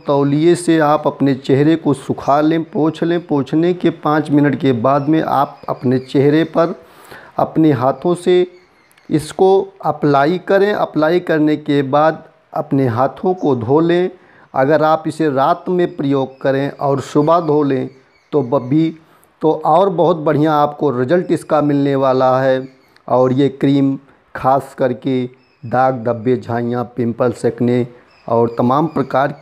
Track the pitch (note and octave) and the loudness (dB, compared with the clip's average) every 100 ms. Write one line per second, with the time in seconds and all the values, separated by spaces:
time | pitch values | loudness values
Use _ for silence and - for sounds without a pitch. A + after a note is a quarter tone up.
0 | - C#3+ C#3+ D3 E3+ E3+ E3 D#3+ D3 D3+ | -2 0 2 2 2 2 2 2 4 2
1 | D3+ C#3 C#3 C3 C#3 C3+ D3+ E3 D3 C#3 | 0 0 -2 0 0 2 4 2 0 -2
2 | - - - C#3+ D#3 E3 D#3+ - D#3 D#3 | -4 -6 0 2 2 0 -4 -2 -2 -2
3 | E3+ E3+ F3 D3+ C3+ D#3 E3+ F3+ E3+ E3+ | -2 -4 -2 -4 0 0 0 0 -2 -2
4 | D3+ D3+ C#3+ C#3+ C#3+ B2+ C3+ A#2+ C3 C#3+ | 0 0 2 2 2 2 0 0 2 0
5 | C#3 D#3+ - C3 C#3+ - - - B2+ C3 | 0 0 0 -2 -2 -6 -10 -4 -2 -2
6 | C3 C#3+ C#3+ D#3 D#3+ E3 E3+ - - - | 0 2 2 2 0 0 -2 -2 -16 -20
7 | - - - - D#3 D#3 D#3 B2 B2+ C3+ | -20 -20 -10 -4 -2 2 2 2 0 -2
8 | F3 F3 F#3 F3+ F3+ - _ _ _ _ | -4 -2 0 0 0 -8 _ _ _ _
9 | - D3+ - - F#3+ F#3+ F#3+ - D#3+ - | -4 -4 -4 0 2 2 -2 -8 -6 -2
10 | D3 C#3 D3 F3+ F#3 G3 G3+ G#3 D#3+ D3+ | 0 2 2 -2 0 0 2 0 -2 0
11 | D#3 F3 F3 D#3+ D3+ D3 D3+ C#3+ C3+ D3 | 0 0 0 0 0 0 -2 -2 0 2
12 | D#3+ D#3 - _ _ D#3+ C#3+ C3+ C3 A2 | 2 0 -12 _ _ -10 -2 0 0 0
13 | C3+ - - - D3 B2 A2 D3 E3 F3 | -2 -2 -4 -2 -2 -2 0 0 2 0
14 | F3+ - _ _ _ C3+ C3+ D3+ D#3 D#3+ | -2 -6 _ _ _ -2 2 2 2 0
15 | D#3+ - D#3 C3 C#3+ F3 - F3+ F3 - | -2 -2 -2 0 0 -2 -2 -2 -2 -2
16 | C#3 C#3 C3+ - C#3 C3+ C#3 - C#3+ C3+ | -2 -2 -2 -4 -2 -2 -4 -4 -2 -2
17 | - D3+ D3+ E3+ D#3 D3+ C#3 C3 C3 - | -2 0 2 2 2 0 0 -2 -4 -12
18 | _ _ - D3 B2 C#3 B2 D#3 D#3+ D#3+ | _ _ -4 -4 0 -2 0 0 0 -4
19 | _ _ _ - D#3 D#3 C#3 E3 G3 E3+ | _ _ _ -2 -2 0 2 2 2 2
20 | E3 E3 D3+ C#3+ D#3+ D3+ D3 - D3 B2 | 0 2 0 0 2 2 0 -2 -4 -2
21 | B2+ F3+ D#3 D#3+ - D3+ D3 C#3+ C#3+ C3+ | 0 0 0 -4 0 0 0 0 0 0
22 | C3+ C3 C3 B2+ C3+ C3 C3 _ _ _ | 0 2 2 2 0 -2 -4 _ _ _
23 | - B2 B2+ C3 C#3 C3+ C#3 C#3 C3+ C#3 | -2 2 2 2 0 0 0 2 0 -2
24 | _ _ _ - C3 C#3 - - C3 B2 | _ _ _ -4 0 0 -2 -4 -4 -2
25 | C#3 B2+ B2+ - _ _ A#2 B2+ C3 B2+ | -4 -4 -4 -12 _ _ -4 0 0 0
26 | A#2 A2+ A#2 A#2+ G#2 A#2 A#2 B2 A#2+ - | -4 -4 -2 -2 -2 -4 -4 -4 -6 -4
27 | A#2 A2 B2 A#2+ A#2+ - B2 B2 A#2 - | -4 0 -2 0 -4 0 0 0 -2 -10
28 | _ _ - A#2 A#2 - A#2+ C#3 D#3+ - | _ _ -2 0 0 0 0 0 0 -4
29 | - C3 C#3+ D3 | -2 -2 -2 -4